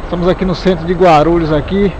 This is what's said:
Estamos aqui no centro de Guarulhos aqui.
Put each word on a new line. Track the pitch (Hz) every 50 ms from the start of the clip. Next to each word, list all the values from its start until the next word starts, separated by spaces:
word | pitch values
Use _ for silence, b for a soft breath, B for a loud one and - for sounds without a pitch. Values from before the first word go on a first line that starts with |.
| -
Estamos | - 175 175 175 185
aqui | 170 - 190
no | 185 170
centro | - - 185 190 160 160
de | 170 180
Guarulhos | 165 185 180 156 147 151 165 170 170 165 151
aqui. | 156 147 139 - 180 202 202 190 -